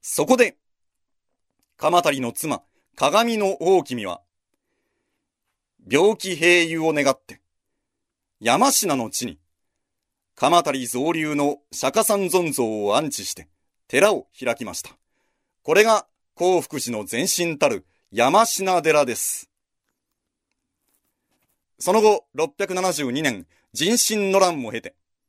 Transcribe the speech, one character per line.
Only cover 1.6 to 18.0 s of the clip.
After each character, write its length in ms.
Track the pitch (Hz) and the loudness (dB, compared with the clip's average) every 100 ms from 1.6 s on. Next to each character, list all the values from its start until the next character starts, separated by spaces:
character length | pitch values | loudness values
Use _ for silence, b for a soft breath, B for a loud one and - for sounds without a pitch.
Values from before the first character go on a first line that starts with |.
| _ _ | _ _
鎌 220 | 147 175 | 2 2
足 180 | 170 139 | 2 -2
り 40 | |
の 120 | 123 | -6
妻、 320 | - 160 131 _ _ _ - | -8 -6 -8 _ _ _ -2
鏡 420 | 135 190 233 226 | 0 2 0 0
の 200 | 196 196 | -2 -2
大 240 | 165 190 | 2 2
君 220 | 151 123 98 | 2 -8 -8
は、 140 | 85 _ _ _ _ _ _ _ _ _ _ _ _ _ _ _ _ 131 | -10 _ _ _ _ _ _ _ _ _ _ _ _ _ _ _ _ -2
病 280 | 131 196 220 | 2 2 2
気 180 | 190 | -6
平 300 | 165 175 175 | 0 4 4
癒 180 | 165 160 | 4 0
を 100 | 160 | -2
願 200 | 151 139 | 0 0
っ 80 | 131 | -2
て、 200 | _ - _ _ _ _ _ _ _ _ _ _ | _ -20 _ _ _ _ _ _ _ _ _ _
山 320 | 113 135 262 | 0 2 4
科 240 | - 202 139 | 2 0 -2
の 120 | 113 | -4
地 160 | - 120 | -8 -10
に、 120 | 80 _ _ _ _ _ _ _ _ _ | -12 _ _ _ _ _ _ _ _ _
鎌 300 | _ 135 175 | _ 2 2
足 80 | 165 | 2
り 160 | 135 123 | -4 -6
造 240 | 123 147 | -4 -2
立 240 | 165 151 147 | -2 -4 -2
の 220 | 143 143 _ | -2 -4 _
釈 300 | - 135 202 | -4 -2 0
迦 20 | |
三 260 | 220 208 185 | 0 0 0
尊 220 | 185 170 | 0 -2
像 340 | 139 117 107 | -2 -2 -2
を 120 | 101 110 | 0 0
安 100 | 156 | 0
置 180 | - | -8
し 100 | 98 | -10
て、 120 | - 80 _ _ _ _ | -12 -16 _ _ _ _
寺 260 | 127 196 | 2 2
を 140 | 170 - _ | 2 -6 _
開 200 | 123 117 | -6 -6
き 80 | |
ま 100 | 107 | -6
し 80 | 87 | -12
た。 160 | - _ _ _ _ _ _ _ | -14 _ _ _ _ _ _ _
こ 120 | - | 0
れ 100 | 170 | 2
が、 240 | 220 214 - _ _ | 4 2 -2 _ _
興 260 | _ 175 180 | _ 0 0
福 200 | - 151 | -2 -10
寺 160 | - 113 | -8 -8
の 100 | 101 | -6
前 180 | 117 185 | -4 -2
身 280 | - 170 151 | -2 -2 0
た 120 | 151 | 0
る 180 | 104 _ _ | 0 _ _